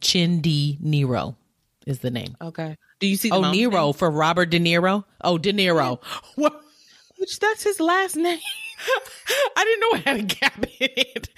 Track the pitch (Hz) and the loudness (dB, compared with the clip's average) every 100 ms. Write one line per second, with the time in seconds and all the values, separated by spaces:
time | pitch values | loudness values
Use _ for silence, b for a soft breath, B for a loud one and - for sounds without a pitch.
0 | - 185 170 170 165 147 147 143 156 151 | 0 2 2 2 2 0 -2 -2 0 2
1 | 131 117 - 120 _ _ _ _ - 131 | 2 0 -2 -8 _ _ _ _ -8 -6
2 | 131 120 95 131 165 160 160 156 b b | -4 -6 -8 -12 -14 -10 -10 -10 b b
3 | 196 190 226 190 151 185 240 190 147 143 | -2 0 2 2 2 2 2 2 2 2
4 | 175 151 156 170 170 170 165 170 185 202 | 0 2 2 2 2 2 4 4 2 0
5 | - - 175 170 190 202 185 160 131 123 | -4 -4 -2 0 0 2 2 4 2 -2
6 | B B B - 302 302 b b b b | B B B 0 0 0 b b b b
7 | b - 381 - 415 440 415 392 330 370 | b -10 -8 -2 -2 0 -2 0 2 2
8 | 381 302 349 330 807 - - - - 508 | 0 0 -2 -2 -6 -10 -12 -10 -2 -2
9 | - - - 523 523 415 427 453 440 214 | -2 -14 -4 0 0 2 2 2 2 0
10 | 262 240 202 - 269 - - - 254 254 | 0 -2 -2 0 -2 -2 -8 -4 -4 -2
11 | 262 226 - | -4 -4 -12